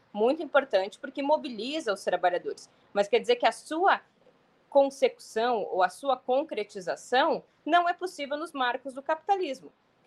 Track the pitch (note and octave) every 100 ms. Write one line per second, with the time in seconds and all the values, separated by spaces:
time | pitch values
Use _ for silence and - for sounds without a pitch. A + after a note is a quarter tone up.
0 | _ G#3 A#3 D#4+ D4+ C4+ C4+ F#3+ G3 -
1 | C4+ C#4+ C#4 D4+ B3+ G#3+ B3 D#4 A3+ F#3+
2 | G3+ F3 F3 E3+ D3 - - _ _ G3+
3 | G3+ A3+ G3 B3 A#3+ - - D#4+ F#4+ A#3
4 | - _ _ _ _ _ - C#4 C#4 C4+
5 | A#3+ - - A3 B3 A3 - F3+ F#3 -
6 | C#4 B3+ - C4 D#4 G#3+ G#3 G3+ E3+ D3
7 | - B3 D#4 A3 - _ D4 F4 F4 F4
8 | F#4 - C4+ D4 E4 C#4 B3 C4 C#4 B3+
9 | C4+ D#4+ - G4 D#4 C4 C#3+ _ _ _